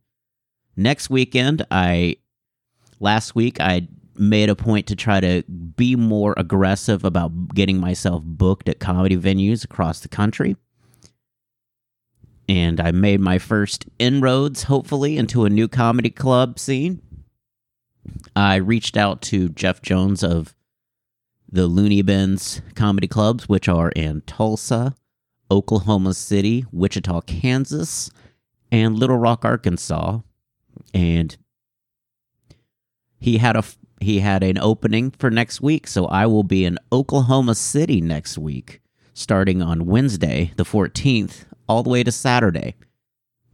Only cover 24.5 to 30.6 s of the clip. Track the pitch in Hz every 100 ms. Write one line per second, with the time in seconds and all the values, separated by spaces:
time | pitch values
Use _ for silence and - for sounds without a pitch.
24.5 | 110 - 117 131 - _ _ _ _ -
25.5 | 98 - 107 95 101 95 90 - 101 101
26.5 | 120 123 85 98 101 92 85 - 80 127
27.5 | 127 135 151 160 - - - _ _ _
28.5 | _ _ 113 110 110 127 123 117 117 113
29.5 | 117 - 85 - 80 82 113 - _ _
30.5 | _